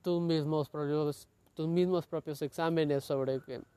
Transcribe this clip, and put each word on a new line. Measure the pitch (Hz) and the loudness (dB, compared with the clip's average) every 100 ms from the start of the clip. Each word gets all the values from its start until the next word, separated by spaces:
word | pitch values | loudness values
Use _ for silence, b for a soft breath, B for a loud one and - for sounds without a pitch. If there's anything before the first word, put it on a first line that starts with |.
tú | 185 175 | 0 0
mismos | 170 160 147 156 147 | 2 2 2 0 -2
propios, | 151 147 151 151 143 - _ _ | -4 -2 0 0 -2 -12 _ _
tus | - 160 | -6 0
mismos | 170 180 180 - | 2 2 2 0
propios | 160 156 147 | -6 -6 -6
exámenes | 147 - 165 165 151 143 | -6 0 0 2 2 2
sobre | - 139 135 135 | 0 -2 0 -2
que | - 123 - | -4 -12 -12